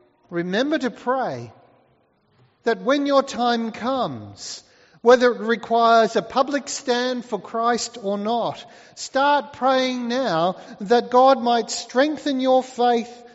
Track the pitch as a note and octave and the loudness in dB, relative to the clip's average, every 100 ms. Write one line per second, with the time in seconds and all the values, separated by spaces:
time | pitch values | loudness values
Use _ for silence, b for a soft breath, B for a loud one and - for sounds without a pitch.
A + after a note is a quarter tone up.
0 | _ _ - E3+ F3 F#3+ C#4 D#4 A#3+ - | _ _ -10 -6 -2 -2 0 0 -2 -6
1 | - C4 A3 C3 A#2 - _ _ _ _ | -4 -2 -2 -6 -12 -18 _ _ _ _
2 | _ _ _ _ _ _ - A3+ F#3+ C#4+ | _ _ _ _ _ _ -4 -2 0 0
3 | C#4+ C#4 C4+ G#3+ A#3+ A#3 A3+ G#3+ A3 C4+ | 2 0 0 -2 -2 0 -4 -6 -6 -4
4 | G3+ A#2+ G#2 G2+ - - - b b b | -4 -6 -14 -16 -16 -16 -18 b b b
5 | A#3 B3 B3 G#3 G#3+ A#3 - A#3 A#3 A3+ | 4 6 6 2 -2 -4 0 2 6 6
6 | A3 A3+ - B3 C4+ C#4+ - - - A#3+ | 4 0 -2 0 0 -2 -6 -8 -4 -2
7 | B3+ B3+ - G#3 - A3+ A#3 A#3+ - - | -2 -6 -6 -10 -8 -4 0 -2 -4 -8
8 | F#3+ G3+ G#3 A#3 F#3 - - B B B | -6 -4 -2 -2 -2 -6 -14 B B B
9 | - C4 C#4+ C#4+ C#4+ - B3+ C4 B3+ B3 | -6 0 2 2 0 -2 0 2 0 -2
10 | A#3+ B3 B3+ E3 F3 F3+ B B F#3+ A#3+ | -4 -2 0 0 0 -2 B B 2 2
11 | - B3 C4 C4 A#3+ A#3+ A3+ - - A#3+ | 4 4 6 4 2 0 -2 -8 -4 0
12 | D4 D4 D4+ C4+ C4 C4 B3+ - A#3+ A#3+ | 0 0 -4 -2 2 2 0 0 2 2
13 | A3 - - | -2 -12 -20